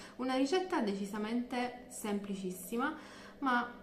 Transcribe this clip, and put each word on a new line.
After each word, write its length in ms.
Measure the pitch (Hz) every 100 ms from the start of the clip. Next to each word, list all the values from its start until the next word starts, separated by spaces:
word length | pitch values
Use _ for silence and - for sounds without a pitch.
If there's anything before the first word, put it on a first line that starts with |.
| - -
Una 180 | 254
ricetta 460 | 262 277 370 370 320
decisamente 1040 | 214 196 202 208 214 240 240 247 247 - -
semplicissima, 1080 | - 214 202 196 190 185 180 - 233 285 311 - - - -
ma 300 | 269 240 247 -